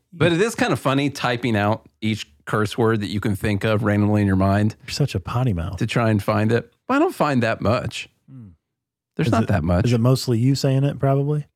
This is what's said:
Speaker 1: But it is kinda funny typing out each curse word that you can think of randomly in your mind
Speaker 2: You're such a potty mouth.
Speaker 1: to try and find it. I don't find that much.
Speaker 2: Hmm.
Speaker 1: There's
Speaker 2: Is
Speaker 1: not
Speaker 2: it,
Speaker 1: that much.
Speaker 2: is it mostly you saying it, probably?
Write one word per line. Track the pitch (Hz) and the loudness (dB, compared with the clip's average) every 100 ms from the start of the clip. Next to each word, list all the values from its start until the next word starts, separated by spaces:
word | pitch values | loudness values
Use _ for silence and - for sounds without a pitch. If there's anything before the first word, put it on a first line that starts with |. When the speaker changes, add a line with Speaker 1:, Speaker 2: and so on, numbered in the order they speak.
| _ | _
Speaker 1:
But | 170 165 | 0 2
it | 165 | 2
is | 226 | 0
kinda | - 240 143 | 0 0 0
funny | 139 135 143 | 0 0 0
typing | - 123 120 123 107 | -2 -4 -2 0 0
out | 104 110 - - | 0 -2 -6 -8
each | 110 107 - _ - | -4 -4 -8 _ -4
curse | 110 104 - | -2 0 2
word | 113 110 | 2 2
that | 98 | -2
you | 101 | -4
can | 113 98 | -4 -2
think | 113 101 | -2 -2
of | 113 107 | 0 0
randomly | 107 104 104 107 | 2 2 2 2
in | 101 | 2
your | 95 | 2
mind | 98 98 107 - - | 2 2 0 -2 -8
Speaker 2:
You're | |
such | - 139 101 | -4 -2 -4
a | |
potty | - 120 127 | -4 -2 -2
mouth. | 87 82 92 | -2 -4 -6
Speaker 1:
to | 113 | -4
try | - 113 | 0 2
and | 107 | 0
find | - 107 110 | 0 0 2
it. | 117 - _ - | 0 -2 _ -2
I | 269 | 0
don't | 349 - | 0 0
find | 151 131 | 0 2
that | 113 120 | 0 0
much. | 95 120 - - - _ - | 0 0 -2 -10 -14 _ -20
Speaker 2:
Hmm. | 135 107 85 _ _ _ _ _ - | -20 -20 -20 _ _ _ _ _ -4
Speaker 1:
There's | 156 | 0
Speaker 2:
Is | |
Speaker 1:
not | 226 | 0
Speaker 2:
it, | - | 2
Speaker 1:
that | 101 | 0
much. | 80 87 117 | 2 2 2
Speaker 2:
is | |
it | 120 | 2
mostly | 123 131 - 113 | 2 2 0 0
you | 127 | 0
saying | 139 143 131 | 0 0 0
it, | 139 123 | -2 -2
probably? | 139 139 139 151 - | 0 0 0 -4 -6